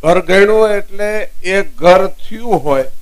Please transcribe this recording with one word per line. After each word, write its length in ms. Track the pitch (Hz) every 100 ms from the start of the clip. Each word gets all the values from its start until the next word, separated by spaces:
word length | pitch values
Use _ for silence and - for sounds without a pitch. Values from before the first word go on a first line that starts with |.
ઘર 180 | 156 180
ઘયણું 480 | 180 190 202 220 220
એટલે 400 | 202 190 - 208 214 - - 180
એક 120 | 190 190 -
ઘર 260 | 170 185 196 -
થયું 400 | - 220 240 185
હોય 280 | 139 135 131 -